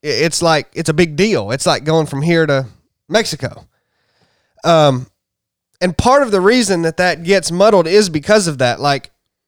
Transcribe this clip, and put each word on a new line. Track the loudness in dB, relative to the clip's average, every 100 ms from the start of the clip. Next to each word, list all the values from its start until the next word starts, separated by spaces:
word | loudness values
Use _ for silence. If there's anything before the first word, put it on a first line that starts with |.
i-, | -6
it's | -2 -2 -2
like, | 0 0 -2
it's | -8 -4
a |
big | 0 0 0
deal. | 0 0 -4
It's | -4 -2
like | -2
going | 0 -2 -2
from | -4
here | 0 2 2
to | 0 -2 _ _ _ _
Mexico. | -4 -4 -6 -10 -12 _ _ _ _ _ _ _ _ _ _
Um, | 0 4 4 2 -6 _ _ _ _ _ _ _
and | -6 0
part | 2 4
of | 2
the | 2
reason | 2 2 0 -2
that | -2 -2
that | -2 -2
gets | 0 0 0
muddled | 2 2 4 2
is | 2 2
because | -4 0 0 0
of | -2
that. | -2 0
Like, | -2 -4 -6 _ _ _